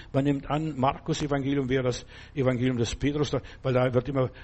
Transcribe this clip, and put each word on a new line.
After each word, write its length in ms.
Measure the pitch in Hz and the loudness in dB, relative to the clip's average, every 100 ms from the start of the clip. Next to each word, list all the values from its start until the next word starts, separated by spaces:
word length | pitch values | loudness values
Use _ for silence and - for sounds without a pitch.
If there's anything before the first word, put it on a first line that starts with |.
| - | -4
Man 120 | 139 | 0
nimmt 260 | 139 139 - | 2 0 0
an, 280 | 147 156 135 | -2 -2 0
Markus-Evangelium 880 | 131 - - 156 151 143 135 143 131 | 0 0 -2 -2 0 0 0 0 2
wäre 160 | 135 | 2
das 220 | 127 123 - - - | 0 -2 -6 -18 -10
Evangelium 440 | - 127 123 127 120 | 0 2 2 2 2
des 160 | 113 | 0
Petrus, 380 | - 135 147 143 131 - - | 0 0 0 0 -2 -4 -6
weil 100 | 131 | 0
da 200 | 123 131 | 2 4
wird 160 | 123 131 | 2 0
immer 220 | 139 127 - | 0 0 -2